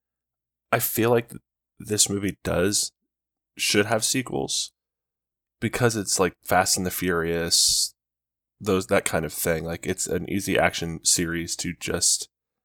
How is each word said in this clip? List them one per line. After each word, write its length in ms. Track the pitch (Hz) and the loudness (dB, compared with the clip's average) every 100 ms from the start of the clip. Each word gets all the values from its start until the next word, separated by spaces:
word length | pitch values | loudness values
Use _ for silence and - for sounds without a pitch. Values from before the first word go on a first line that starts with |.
| _ _ _ _ _ _ - | _ _ _ _ _ _ -2
I 80 | 120 | -2
feel 300 | - - 117 | 0 2 4
like 180 | 120 - | 2 0
th-, 120 | - _ _ _ _ | -16 _ _ _ _
this 300 | - 104 - | -6 0 0
movie 280 | 101 98 - | 0 -2 -4
does, 480 | 87 85 98 98 - _ _ _ _ _ _ - | -2 2 2 0 -4 _ _ _ _ _ _ -4
should 280 | - - 107 | 2 2 4
have 180 | 110 | 2
sequels 680 | - 135 127 135 135 - - _ _ _ _ _ _ _ _ - | 0 -2 -2 -4 -2 -4 -6 _ _ _ _ _ _ _ _ -6
because 360 | 113 - 120 110 | -4 0 0 0
it's 240 | 92 - | -2 0
like 140 | 90 - | 0 0
Fast 340 | - 101 95 - | 0 2 2 0
and 80 | 90 | -2
the 60 | |
Furious, 1000 | - 90 85 82 85 85 - - - - _ _ _ _ _ _ _ | -2 0 0 0 -2 2 2 4 2 -2 _ _ _ _ _ _ _
those, 280 | 104 95 - | 0 0 2
that 180 | 98 - | 0 2
kind 200 | 85 78 | -2 -2
of 80 | |
thing. 300 | - 90 80 82 | -4 -2 -2 -2
Like, 200 | 85 - | -6 -4
it's 220 | 92 - | -4 -2
an 220 | 92 82 | -4 -2
easy 280 | 98 95 - | -4 0 2
action 420 | 87 - 82 82 | 0 0 -6 -2
series 520 | - - 82 85 85 - | 0 2 0 -2 -6 -6
to 160 | 90 82 | -6 -6
just 500 | - 85 - - - _ _ _ | -4 0 0 0 -4 _ _ _